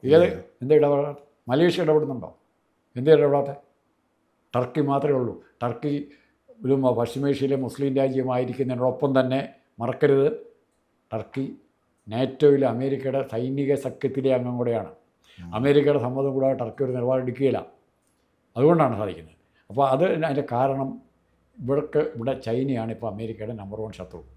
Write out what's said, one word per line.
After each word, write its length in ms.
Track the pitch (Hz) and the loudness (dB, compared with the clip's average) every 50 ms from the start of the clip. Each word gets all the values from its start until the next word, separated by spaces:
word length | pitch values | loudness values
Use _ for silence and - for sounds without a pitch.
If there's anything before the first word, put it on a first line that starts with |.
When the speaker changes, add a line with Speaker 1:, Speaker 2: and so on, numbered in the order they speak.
| - 127 147 | 4 6 6
Speaker 1:
ഏത്? 100 | 160 175 | 6 6
Speaker 2:
ഇല്ല. 100 | - - - - - _ _ 123 | 6 0 -6 -12 -18 _ _ 0
Speaker 1:
എന്താ 120 | 131 151 151 | 4 4 6
ഇടപെടാ? 300 | 147 143 143 143 143 143 143 - - _ _ _ _ - | 6 4 4 2 0 -2 -6 -12 -18 _ _ _ _ -2
മലേഷ്യ 360 | 123 143 170 180 165 185 175 | 2 4 4 4 2 2 2
ഇടപെടുന്നുണ്ടോ? 440 | 151 156 151 151 135 135 120 90 80 - _ _ _ _ _ _ _ _ _ _ _ _ 120 | 2 2 2 2 0 -6 -10 -10 -14 -18 _ _ _ _ _ _ _ _ _ _ _ _ -4
എന്താ 120 | 127 151 160 | 4 6 6
ഇടപെടാത്തെ? 380 | 147 147 143 139 143 139 139 135 - _ _ _ _ _ _ _ _ _ _ _ _ _ _ _ _ _ _ - | 6 6 4 2 0 0 -2 -8 -14 _ _ _ _ _ _ _ _ _ _ _ _ _ _ _ _ _ _ -4
ടർക്കി 280 | 127 127 123 - 160 143 139 | -4 -4 -2 -2 -2 0 0
മാത്രമേ 260 | 139 139 - 147 143 131 | 0 0 0 0 0 0
ഉള്ളൂ. 140 | 123 110 95 - - _ _ _ 120 | -2 -4 -6 -10 -16 _ _ _ -6
ടർക്കി 320 | 120 120 - - 147 143 147 143 - - _ _ _ _ _ _ _ - _ - | -6 -6 -6 -6 -4 -4 -4 -6 -10 -18 _ _ _ _ _ _ _ -20 _ 0
ഒരു 100 | 127 135 135 131 | 0 0 2 2
മ-, 100 | 127 120 113 | 2 2 2
പശ്ചിമേഷ്യയിലെ 580 | 120 117 - 135 139 143 139 135 139 135 139 135 131 | -2 -4 -4 -4 0 0 0 0 0 -2 0 -2 -2
മുസ്ലിം 260 | 117 - - 139 139 131 135 | -6 -6 -4 -4 -2 0 0
രാജ്യമായിരിക്കുന്നതിനോടൊപ്പം 1080 | 135 131 127 131 127 127 127 127 127 123 123 131 135 123 127 120 127 127 127 - - 139 131 131 | 0 0 0 -2 -2 -2 -2 -2 -2 -4 -4 -4 -4 -4 -2 0 0 -2 0 0 -2 2 2 2
തന്നെ 220 | 127 127 127 135 139 - - _ _ _ _ - 117 | 2 2 0 -4 -4 -6 -12 _ _ _ _ -8 -6
മറക്കരുത്, 460 | 120 123 - 151 143 139 135 135 151 151 - - - _ _ _ _ _ _ _ _ _ _ _ _ 110 | -6 -2 0 2 4 4 4 4 2 0 -4 -12 -18 _ _ _ _ _ _ _ _ _ _ _ _ -8
ടർക്കി 300 | 110 110 - - 135 135 - - - _ _ _ _ _ _ _ _ _ - 107 | -8 -8 -8 -8 -8 -8 -8 -10 -16 _ _ _ _ _ _ _ _ _ -10 -4
നാറ്റോയിലെ 540 | 117 131 127 131 - 151 147 139 139 135 123 113 | -2 -2 -2 0 4 4 6 6 6 2 0 0
അമേരിക്കയുടെ 480 | 120 131 135 135 135 135 135 127 139 127 - 110 | -2 -2 -2 -4 -4 -4 -4 -4 -4 -4 -4 -6
സൈനിക 420 | 113 123 131 135 139 143 135 143 131 - | -6 -4 -4 -2 -2 0 0 0 -2 -2
സഖ്യത്തിലെ 440 | 131 123 - - 131 - 135 131 135 131 123 | -8 -10 -4 -6 -4 -4 0 0 2 2 2
അംഗം 160 | 123 123 123 120 | 0 -2 -4 -2
കൂടെയാണ്. 320 | 123 120 117 110 98 82 - _ _ _ _ _ _ _ _ - | -2 -2 -2 -2 -4 -6 -14 _ _ _ _ _ _ _ _ -20
Speaker 2:
ഉം. 120 | 87 87 85 110 | -18 -8 -6 -2
Speaker 1:
അമേരിക്കയുടെ 440 | 127 143 143 147 143 143 143 143 117 | 2 4 4 6 6 4 2 2 0
സമ്മതം 260 | 123 127 135 135 139 131 | -2 -2 -2 -2 -2 -2
കൂടാതെ 200 | 135 131 135 131 120 120 | 0 0 0 0 0 -4
ടർക്കി 200 | 113 110 - 139 | -8 -4 -4 -4
ഒരു 60 | 127 127 127 | -4 -2 -2
നിലപാടെടുക്കുകയില്ല. 600 | 120 123 131 131 127 123 120 123 139 135 117 98 - - - _ _ _ _ _ _ _ _ _ _ _ _ _ _ _ _ | 0 0 0 0 -2 -4 -4 0 0 0 0 0 -6 -10 -20 _ _ _ _ _ _ _ _ _ _ _ _ _ _ _ _
അതുകൊണ്ടാണ് 380 | 117 131 156 170 165 151 127 107 98 | 2 4 4 6 6 4 2 2 -2
സാധിക്കുന്നത്. 360 | 107 98 87 85 80 - _ _ _ _ _ _ _ _ | -4 -6 -6 -10 -14 -20 _ _ _ _ _ _ _ _
അപ്പോൾ 140 | 98 120 139 135 131 | 0 2 2 4 4
അത് 120 | 139 170 190 190 165 156 160 | 4 2 2 2 0 0 -2
അതിൻ്റെ 180 | 139 135 135 - 120 | -2 -2 -4 -2 -2
കാരണം 340 | 120 131 139 135 135 135 135 - - _ _ _ _ _ _ _ _ _ _ _ - 165 | 0 0 0 0 -2 -4 -6 -8 -12 _ _ _ _ _ _ _ _ _ _ _ -12 -4
ഇവർക്ക്, 360 | 120 139 147 147 - - 147 156 151 - | -2 -2 -2 -2 -2 -2 -2 -2 -2 -4
ഇവിടെ 160 | 120 113 127 139 - - | -6 -6 -6 -6 -6 -4
ചൈനയാണ് 440 | 110 113 127 135 139 135 117 113 113 110 | -4 -2 -2 -2 -2 -2 -4 -4 -6 -8
ഇപ്പോൾ 140 | - 117 113 98 | -8 -8 -10 -8
അമേരിക്കയുടെ 420 | 101 113 110 113 104 107 107 117 107 | -8 -10 -10 -10 -10 -10 -10 -10 -10
നമ്പർ 180 | 101 98 104 - 107 | -12 -12 -10 -10 -10
വൺ 80 | 107 98 - | -12 -10 -14
ശത്രു. 220 | 90 - - 85 71 - - | -16 -16 -16 -18 -20 -20 -20